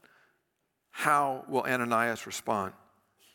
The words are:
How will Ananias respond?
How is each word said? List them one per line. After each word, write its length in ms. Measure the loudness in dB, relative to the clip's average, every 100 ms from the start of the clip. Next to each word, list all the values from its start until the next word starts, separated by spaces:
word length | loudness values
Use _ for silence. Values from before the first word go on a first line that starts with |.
| -20 _ _ _ _ _ _ _ _ -4
How 460 | 2 4 2 -2 -2
will 140 | -2
Ananias 680 | 0 0 2 2 2 -2 -6
respond? 460 | -8 -2 -2 -2 -6 _ _ _ _ _